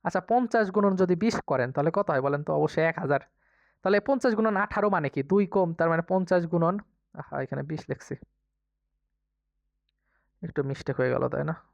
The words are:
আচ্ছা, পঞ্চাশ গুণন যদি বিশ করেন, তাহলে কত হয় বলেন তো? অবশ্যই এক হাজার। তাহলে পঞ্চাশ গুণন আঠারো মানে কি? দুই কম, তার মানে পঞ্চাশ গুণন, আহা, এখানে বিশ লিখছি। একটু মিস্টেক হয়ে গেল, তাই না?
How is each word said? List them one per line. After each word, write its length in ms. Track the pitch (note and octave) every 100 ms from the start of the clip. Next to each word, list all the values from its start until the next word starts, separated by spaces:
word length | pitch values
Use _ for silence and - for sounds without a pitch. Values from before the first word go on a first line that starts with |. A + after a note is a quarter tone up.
আচ্ছা, 160 | - F#3 -
পঞ্চাশ 340 | A#3+ A#3 A#3 G3+
গুণন 180 | G3+ G3+ F#3
যদি 140 | F#3 F3
বিশ 120 | A3 - -
করেন, 160 | C3+ B2
তাহলে 160 | C#3 D#3 F#3+
কত 100 | G3+
হয় 100 | C#3+ C#3
বলেন 140 | C#3+ D3
তো? 40 | D3+
অবশ্যই 260 | D#3 - D#3+
এক 60 | D#3+
হাজার। 180 | C3+ C#3+ - _ _ _ _ _
তাহলে 160 | F#3+ G3+ G#3
পঞ্চাশ 260 | C4+ B3+ G#3+
গুণন 180 | A3 G3
আঠারো 240 | G3+ G#3 G#3
মানে 140 | F#3 C#3+
কি? 80 | C#3+ C#3
দুই 120 | G3 F#3
কম, 120 | F#3+ F3 E3
তার 100 | E3
মানে 120 | E3 E3+
পঞ্চাশ 320 | F#3+ F#3 F3+ E3+
গুণন, 220 | E3+ E3 G3+ - _ _ D3
আহা, 160 | - C#3+
এখানে 160 | C3+ C#3 C#3
বিশ 120 | D#3 -
লিখছি। 240 | C3+ - C#3 - _ _ _ _ _ _ _ _ _ _ _ _ _ _ _ _ _ _ _ _ _ E3+
একটু 120 | - C3+
মিস্টেক 260 | C3+ - C3+
হয়ে 120 | B2+
গেল, 100 | B2+ B2+
তাই 100 | C#3 D3+
না? 40 | E3 _